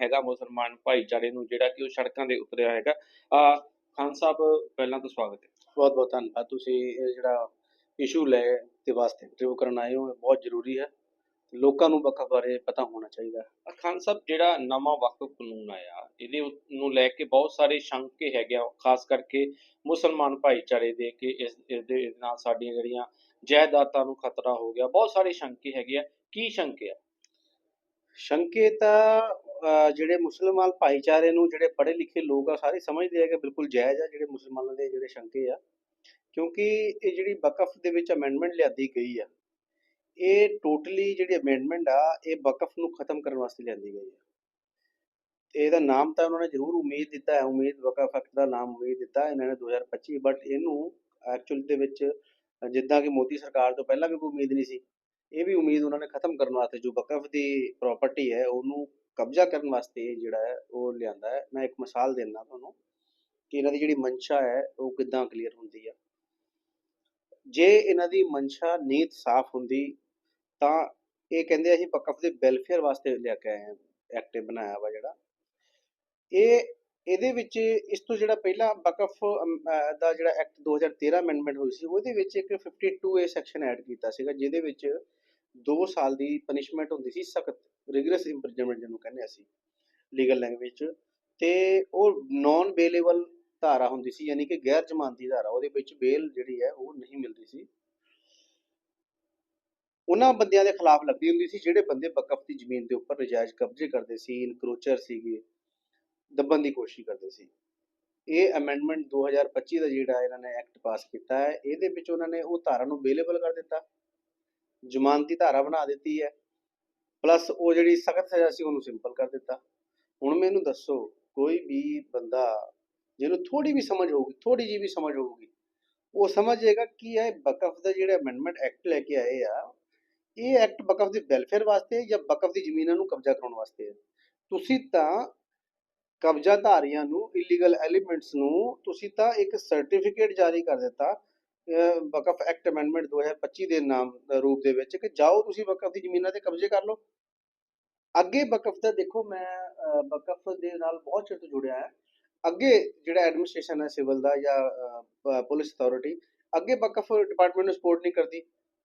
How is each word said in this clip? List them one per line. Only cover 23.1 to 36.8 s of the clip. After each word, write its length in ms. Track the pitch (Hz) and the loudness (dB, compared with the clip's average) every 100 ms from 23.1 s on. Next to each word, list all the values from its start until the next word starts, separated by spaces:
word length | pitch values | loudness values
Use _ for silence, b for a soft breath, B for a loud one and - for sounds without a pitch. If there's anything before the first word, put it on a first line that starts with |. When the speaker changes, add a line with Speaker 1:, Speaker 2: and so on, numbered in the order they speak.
| _ _ _ | _ _ _
Speaker 1:
ਜਾਇਦਾਦਾਂ 600 | - 147 151 143 139 139 135 | 2 6 6 6 4 2 -2
ਨੂੰ 100 | 131 | -4
ਖਤਰਾ 380 | 127 - 127 | -8 -6 -4
ਹੋ 180 | 120 117 | -2 -4
ਗਿਆ, 140 | 113 127 | -4 0
ਬਹੁਤ 240 | 175 214 | 2 4
ਸਾਰੇ 220 | 196 190 | 2 0
ਸ਼ੰਕੇ 400 | 170 139 123 139 131 | -2 -10 -12 -10 -8
ਹੈਗੇ 220 | 123 139 | -4 -6
ਆ। 40 | 147 _ _ | -6 _ _
ਕੀ 160 | 214 226 | -8 -6
ਸ਼ੰਕੇ 420 | 208 156 - 208 | -4 -6 -6 -12
ਆ? 40 | - _ _ _ _ _ _ _ _ _ _ _ - | -12 _ _ _ _ _ _ _ _ _ _ _ -16
Speaker 2:
ਸ਼ੰਕੇ 520 | - 151 170 220 214 | -2 -2 0 4 4
ਤਾਂ, 520 | 214 214 214 220 220 226 | 6 6 6 6 4 2
ਅਹ, 560 | 190 - - 160 156 151 | -4 -10 -4 2 6 6
ਜਿਹੜੇ 280 | 147 160 175 | 4 0 0
ਮੁਸਲਮਾਨ 540 | 165 - 190 190 185 | 0 -2 0 2 2
ਭਾਈਚਾਰੇ 580 | 180 151 139 139 156 165 | 2 2 2 4 6 6
ਨੂੰ, 180 | 170 170 | 6 2
ਜਿਹੜੇ 200 | 160 165 | 2 0
ਪੜ੍ਹੇ 260 | - 147 | 2 0
ਲਿਖੇ 260 | 170 165 170 | 0 -4 -4
ਲੋਕ 300 | 156 139 139 | -2 0 0
ਆ, 60 | - | 0
ਸਾਰੇ 240 | 143 180 | -2 -2
ਸਮਝਦੇ 420 | - 156 180 175 | -4 -4 -2 2
ਆ 40 | 165 | 2
ਕਿ 100 | 165 | 2
ਬਿਲਕੁਲ 320 | 143 143 147 | -4 -6 -2
ਜਾਇਜ਼ 320 | 123 127 139 | 2 2 0
ਆ 60 | 156 | -4
ਜਿਹੜੇ 200 | 151 147 | -6 -8
ਮੁਸਲਮਾਨਾਂ 480 | 135 131 131 131 | -8 -14 -10 -8
ਦੇ 140 | 131 139 | -6 -6
ਜਿਹੜੇ 180 | 131 131 | -6 -10
ਸ਼ੰਕੇ 440 | - - 135 127 | -12 -10 -6 -4
ਆ, 60 | 127 _ _ _ _ b b _ | -6 _ _ _ _ b b _
ਕਿਉਂਕਿ 600 | - 165 170 208 214 | -6 -4 -2 0 0